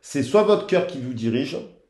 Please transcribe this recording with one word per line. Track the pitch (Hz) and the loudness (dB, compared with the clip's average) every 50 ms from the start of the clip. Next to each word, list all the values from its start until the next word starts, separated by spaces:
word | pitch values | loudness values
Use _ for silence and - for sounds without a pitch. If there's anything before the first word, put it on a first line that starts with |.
c'est | _ - - 143 | _ -6 -4 -2
soit | 123 120 - 208 214 | -2 2 4 4 6
votre | 208 208 196 - - | 6 4 2 2 0
cœur | 185 175 - | 0 0 0
qui | - - 139 | 0 -6 -8
vous | 123 127 127 | -8 -8 -8
dirige | 110 113 113 110 123 139 - 170 - 113 92 - _ _ _ | -4 -2 -2 0 0 -2 -2 -6 -8 -10 -12 -20 _ _ _